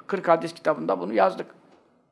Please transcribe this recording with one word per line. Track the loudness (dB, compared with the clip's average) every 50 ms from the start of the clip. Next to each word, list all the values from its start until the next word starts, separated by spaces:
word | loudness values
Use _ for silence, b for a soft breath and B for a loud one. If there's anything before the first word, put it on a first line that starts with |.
| -10 -6
Kırk | -6 -4 2 2
hadis | 2 2 2 -4 -10
kitabında | -4 -2 -2 -2 -2 0 -2 -2 -2
bunu | -2 -4 0
yazdık. | 2 2 2 2 -2 -12 -14 -14 _ _ _ _ _ _ _ _ _ _ _